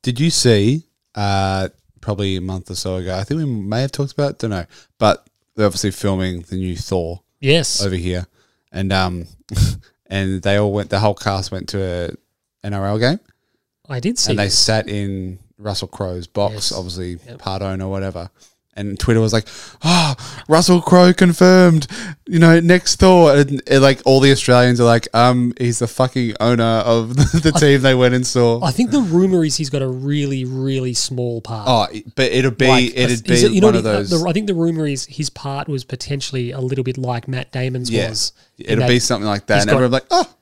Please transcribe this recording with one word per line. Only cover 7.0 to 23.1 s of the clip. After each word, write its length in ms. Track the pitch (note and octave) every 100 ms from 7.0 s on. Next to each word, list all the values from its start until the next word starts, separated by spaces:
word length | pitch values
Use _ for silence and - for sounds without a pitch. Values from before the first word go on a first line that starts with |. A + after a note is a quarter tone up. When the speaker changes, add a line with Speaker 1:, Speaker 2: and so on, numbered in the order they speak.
| E2 F2 _ _
Speaker 2:
Yes. 420 | C3+ D#3+ D#3 -
Speaker 1:
over 120 | G2+ F#2
here. 300 | F2+ F2+ F#2+ _ _ _ _
And, 200 | - G2
um, 340 | F#2+ F#2 F2+ E2 - _
<laughs> 560 | F2+ - - - _ _
and 340 | G2 F#2+ F#2+
they 140 | G2 G2+
all 160 | G#2
went, 160 | G2+ G2+
the 100 | G2
whole 140 | G#2+
cast 380 | G2 A2 G2 F#2
went 160 | F#2+ F#2
to 120 | G2+
a 840 | F#2+ F2 E2+ - _ _ _ _ G#2
N 60 |
R 120 | G2+ G2
L 120 | G#2+
game. 220 | A#2+ F#3 _ _ _ _ _ _ _
Speaker 2:
I 100 | C3
did 180 | D3+ A#3+
see 120 | -
Speaker 1:
And 60 | G#2
they 60 |
Speaker 2:
this. 140 | G2+ -
Speaker 1:
sat 300 | - A2 -
in 500 | G#2 G2+ G2 F#2 F#2 _ _
Russell 300 | G#2 F#2 F#2
Crowe's 380 | - F#2+ F2+ F2
box, 260 | - G2+
Speaker 2:
Yes. 180 | G#2+ -
Speaker 1:
obviously 460 | - F2+ F2 F2+ E2+ -
Speaker 2:
Yep. 120 | E2+
Speaker 1:
part 200 | - F#2+
owner, 280 | G2 F#2+ F#2+
whatever. 420 | G2 G2 F2 F2 _ _ _ _
And 240 | - G2+ F#2+
Twitter 200 | - A2+
was 120 | A2
like, 160 | A2 - - - -
"Oh, 320 | D#3 F3 D#3+ C3 - - -
Russell 320 | D#3 F3 F3+
Crowe 320 | - F3+ F3+
confirmed, 760 | F3+ F#3 E3 F#3 F#3 F3+ D#3+ C#3 - G#3 D#3 -
you 120 | E3+
know, 220 | E3 E3
next 360 | E3+ F3+ - -
Thor." 380 | F#3+